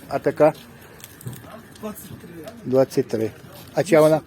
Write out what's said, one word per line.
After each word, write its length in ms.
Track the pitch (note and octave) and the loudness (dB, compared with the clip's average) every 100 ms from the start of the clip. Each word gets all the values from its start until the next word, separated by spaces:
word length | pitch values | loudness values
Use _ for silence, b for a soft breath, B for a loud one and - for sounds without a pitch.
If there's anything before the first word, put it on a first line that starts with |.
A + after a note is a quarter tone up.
| - | -10
А 120 | C3+ | -4
така? 340 | D3 - D3+ - - - - - - - - - - A3+ - - | -4 2 2 2 -16 -20 -20 -20 -20 -18 -16 -16 -18 -20 -20 -16
Двадцять 380 | G#3+ - E3 C#3 | -14 -14 -18 -18
три. 100 | E3+ E3+ D3+ - C3 | -18 -18 -18 -14 -2
Двадцять 420 | C3 C3 - - | 0 0 -2 -4
три. 240 | A2 A2 - - - - | -4 -6 -8 -20 -20 -8
А 100 | - | -4
чия 180 | - D#3+ | 2 4
вона? 200 | D#3 D#3 | 6 2